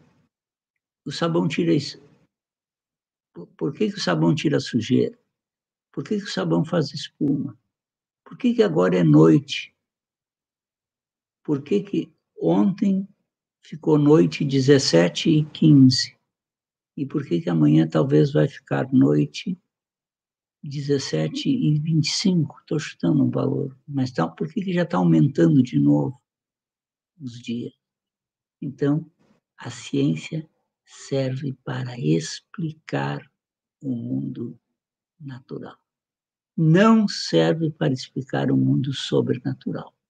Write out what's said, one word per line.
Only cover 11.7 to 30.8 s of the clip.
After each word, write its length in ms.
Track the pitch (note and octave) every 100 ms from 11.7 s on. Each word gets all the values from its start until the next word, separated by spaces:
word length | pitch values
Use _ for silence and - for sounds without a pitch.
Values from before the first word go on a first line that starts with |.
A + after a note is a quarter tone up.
| G3+
que 320 | - E3 - _ _ -
ontem 640 | E3 F3+ G#3 - G3+ F#3+ G3 _ _ _ _ _
ficou 360 | _ D#3 D#3+ D3+
noite 480 | D3 D#3+ E3+ - D3+
dezessete 840 | C3+ C3 C#3 - E3 E3+ - -
e 160 | D#3 D#3
quinze? 720 | - D#3+ C#3+ C3 C3 - - _ _ _ _ _ _ _ -
E 100 | C3
por 200 | D#3 -
que 160 | E3+
que 80 | E3+
amanhã 380 | E3+ D3+ D#3 D#3+
talvez 440 | D#3+ C#3 D3 C#3+
vai 160 | D3+ D3+
ficar 440 | - - C#3+ C3
noite 680 | C3 C#3 D3+ D3 - - F#3 _ _ _ _ _ _ _ _ _ _
dezessete 840 | D3+ C#3+ C#3+ C#3 - D#3 D#3 - -
e 280 | - D#3 D3+
vinte 280 | D#3+ D#3+ -
e 40 |
cinco? 500 | - G3 F3+ C#3+ - -
Tô 140 | D#3
chutando 440 | - - - -
um 60 | B2+
valor. 480 | A#2+ - C3+ - - -
Mas 240 | C#3 B2+
tá, 160 | - -
por 200 | - E3
que 100 | -
que 120 | F#3+
já 120 | F3 E3+
tá 120 | F3+
aumentando 640 | F3 D#3+ D3 - E3+ D3
de 160 | B2+ D3
novo 420 | C#3+ D3 C#3 C3 _ _ _ _ _ _ _ _ _ -
os 200 | B2+ A#2+
dias? 340 | A#2+ A#2 - - _ _ _ _ _ _ _ _
Então, 480 | D3 - C#3+ D3+ E3+ _ _ _ _ -
a 120 | -
ciência 800 | A#2 - C#3 C#3+ D#3 - D#3+ D#3 _ _ _